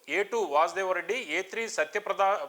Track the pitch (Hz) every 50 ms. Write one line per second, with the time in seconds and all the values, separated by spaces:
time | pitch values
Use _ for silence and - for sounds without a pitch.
0 | _ - 147 180 202 196 240 233 208 156 143 147 160 170 170 190 190 185 185 180
1 | 170 165 214 262 240 151 151 180 190 - - 214 226 214 - - - - - 208
2 | 208 - 196 180 196 190 202 190 147